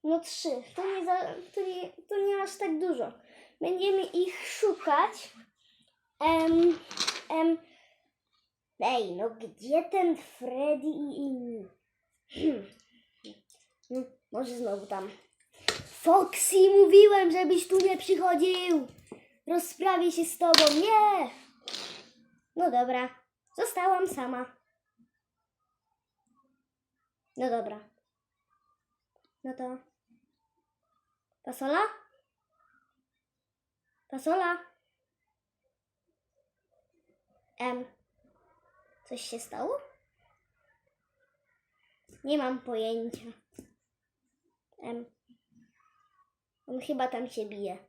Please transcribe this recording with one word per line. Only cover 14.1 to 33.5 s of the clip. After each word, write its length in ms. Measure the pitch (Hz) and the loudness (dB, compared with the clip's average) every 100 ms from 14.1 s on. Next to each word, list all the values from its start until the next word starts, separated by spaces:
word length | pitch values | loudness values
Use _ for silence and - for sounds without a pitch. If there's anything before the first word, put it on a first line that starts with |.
| _ _ | _ _
może 260 | 214 254 240 | -8 -8 -6
znowu 280 | 233 202 196 | -6 -6 -8
tam. 240 | 196 196 - _ _ _ _ - - - | -8 -10 -14 _ _ _ _ -6 -6 -12
Foxy, 680 | - - 370 370 - - 381 | -4 4 4 4 -4 0 6
mówiłem, 760 | 381 403 349 392 415 403 349 | 8 10 12 12 12 8 4
żebyś 360 | 349 320 349 - | 2 2 0 2
tu 120 | 381 | 2
nie 180 | 381 370 | 2 0
przychodził. 880 | - 349 359 349 370 370 359 320 254 - - - _ _ - | 0 0 2 2 2 0 0 0 -2 -16 -20 -20 _ _ -4
Rozprawię 640 | 339 339 - 370 359 349 | -4 -4 -4 0 2 0
się 140 | 330 330 | 0 -4
z 120 | - | 0
tobą. 260 | 339 330 302 294 | 6 8 8 4
Nie! 540 | 403 440 415 381 254 - - _ - - - - - _ _ _ _ - | 2 4 4 2 -4 -10 -20 _ -16 -14 -14 -18 -20 _ _ _ _ -2
No 160 | 349 | 0
dobra, 380 | 247 247 247 254 - _ _ _ - | 0 0 -2 -6 -10 _ _ _ -6
zostałam 500 | 440 - 370 370 370 | -6 -2 0 2 0
sama. 380 | - 254 247 254 _ _ _ _ _ _ _ _ _ _ _ _ _ _ _ _ _ _ _ 262 _ _ _ _ _ _ _ _ - | -4 -8 -8 -10 _ _ _ _ _ _ _ _ _ _ _ _ _ _ _ _ _ _ _ _ _ _ _ _ _ _ _ _ -8
No 120 | 254 | -6
dobra. 300 | 233 208 208 - _ _ _ _ _ _ _ _ _ _ _ _ _ _ _ | -4 -6 -12 -20 _ _ _ _ _ _ _ _ _ _ _ _ _ _ _
No 100 | 262 262 | -16 -12
to 200 | 254 254 _ _ _ _ _ _ _ _ _ _ _ _ _ _ _ _ - | -12 -12 _ _ _ _ _ _ _ _ _ _ _ _ _ _ _ _ -16
Fasola? 340 | 247 269 320 440 - _ _ _ _ _ _ _ _ _ _ _ _ _ _ _ | -8 -2 0 -2 -6 _ _ _ _ _ _ _ _ _ _ _ _ _ _ _